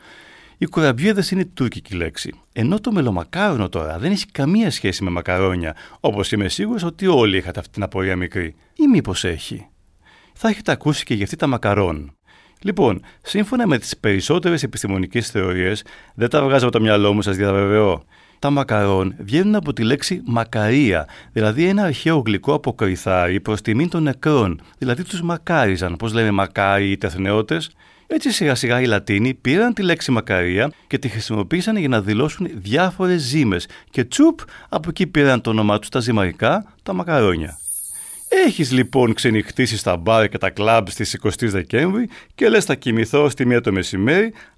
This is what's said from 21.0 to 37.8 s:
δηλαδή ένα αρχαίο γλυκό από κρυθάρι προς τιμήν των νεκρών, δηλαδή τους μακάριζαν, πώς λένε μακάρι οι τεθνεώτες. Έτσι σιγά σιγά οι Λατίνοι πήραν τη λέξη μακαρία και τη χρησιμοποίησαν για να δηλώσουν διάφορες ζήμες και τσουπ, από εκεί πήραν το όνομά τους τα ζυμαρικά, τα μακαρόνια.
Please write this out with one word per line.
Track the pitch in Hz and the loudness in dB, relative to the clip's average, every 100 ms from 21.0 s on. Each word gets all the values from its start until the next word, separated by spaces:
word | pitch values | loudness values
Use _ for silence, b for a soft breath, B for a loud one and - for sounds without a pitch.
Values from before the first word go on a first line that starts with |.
| 73 B B | -2 B B
δηλαδή | 113 107 117 175 | -2 0 2 2
ένα | 202 | 2
αρχαίο | 190 131 156 160 113 | 0 0 2 2 2
γλυκό | 98 - | 0 0
από | 151 135 | 0 -2
κρυθάρι | 113 101 90 104 92 87 95 | -2 -2 0 0 2 2 0
προς | - 104 | -2 -4
τιμήν | - 110 170 | 0 0 0
των | 170 | 0
νεκρών, | 151 123 156 147 98 78 B B | -2 0 2 2 2 -2 B B
δηλαδή | 127 123 | -4 -4
τους | 180 175 | -4 -6
μακάριζαν, | 170 165 - 165 107 92 90 82 | -4 -4 0 2 2 0 -2 -4
πώς | 113 | -2
λένε | 113 110 | 0 2
μακάρι | 98 95 - 98 98 98 | 2 0 0 2 2 0
οι | 98 | -2
τεθνεώτες. | 101 90 95 107 107 165 156 b b b b | -4 -2 0 0 0 -4 -6 b b b b
Έτσι | 320 269 | -4 -2
σιγά | 202 160 | 0 0
σιγά | 123 120 120 | 0 0 2
οι | |
Λατίνοι | 123 104 - 101 123 | 2 0 0 0 0
πήραν | 127 123 165 240 | -2 0 2 2
τη | 214 | 0
λέξη | 185 165 - | 0 0 0
μακαρία | 117 - 95 87 92 139 b b | -2 0 0 0 0 -2 b b
και | 135 | -6
τη | 127 | -4
χρησιμοποίησαν | 107 - 107 98 175 202 214 | -6 -4 -4 -2 -2 -2 -2
για | 147 | 0
να | 113 | 0
δηλώσουν | 98 107 151 - 175 | 0 0 0 -2 -8
διάφορες | 107 95 135 185 185 185 175 | -8 -2 0 0 0 0 0
ζήμες | 127 151 120 90 - B B | 0 0 2 0 -4 B B
και | - | -4
τσουπ, | 120 - 311 330 - B B | -2 4 4 4 -6 B B
από | 175 165 | -6 -4
εκεί | 160 175 | -4 0
πήραν | 147 143 123 | 4 4 4
το | 117 | 2
όνομά | 110 104 104 | 2 2 0
τους | - | 0
τα | 135 | -4
ζυμαρικά, | 120 110 92 80 113 185 208 _ | 0 2 0 0 0 0 -4 _
τα | - | -8
μακαρόνια. | 185 175 151 104 85 78 - - - | -6 0 2 2 2 -4 -10 -8 -4